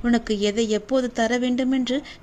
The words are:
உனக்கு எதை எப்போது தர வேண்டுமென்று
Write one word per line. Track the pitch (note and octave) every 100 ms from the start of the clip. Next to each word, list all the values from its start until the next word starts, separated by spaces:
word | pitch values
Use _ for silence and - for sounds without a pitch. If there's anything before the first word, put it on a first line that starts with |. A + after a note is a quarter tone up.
உனக்கு | A#3+ A#3 A#3 G#3
எதை | G#3 G#3 A3+
எப்போது | G#3+ G#3 C4 B3
தர | A#3+ A3+ B3
வேண்டுமென்று | B3 B3 B3+ C4 B3 C4 D4 -